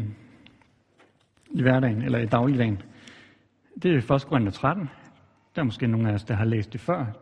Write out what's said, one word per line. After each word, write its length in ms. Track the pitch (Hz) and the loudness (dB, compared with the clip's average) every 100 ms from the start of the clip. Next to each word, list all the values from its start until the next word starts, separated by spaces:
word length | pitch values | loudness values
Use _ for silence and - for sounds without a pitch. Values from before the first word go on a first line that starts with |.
| 107 104 - - - _ _ _ _ _ _ _ _ _ - | -6 -10 -20 -20 -20 _ _ _ _ _ _ _ _ _ -8
i 120 | 285 | 0
hverdagen, 400 | 127 131 131 107 | 2 4 2 0
eller 160 | 127 120 | -2 -2
i 80 | 113 | 2
dagligdagen. 560 | 117 127 131 113 98 - - - - - _ _ _ _ - | 2 2 2 0 0 -6 -20 -20 -20 -20 _ _ _ _ -4
Det 120 | 180 | 2
er 60 | 151 | 2
første 280 | 110 139 - | 4 0 2
Korinther 240 | 139 101 | 0 0
tretten. 360 | - 135 185 147 - - - _ _ _ 175 | 0 -2 -2 -6 -10 -20 -20 _ _ _ -4
Der 40 | |
er 20 | |
måske 220 | 131 - 120 | -4 0 0
nogle 240 | 113 110 | 2 0
af 40 | |
os, 100 | 101 | 0
der 100 | - | -2
har 100 | 107 | -2
læst 280 | 113 113 101 | 0 0 -2
det 80 | 120 | -8
før. 260 | - 175 117 - | -4 -4 -4 -8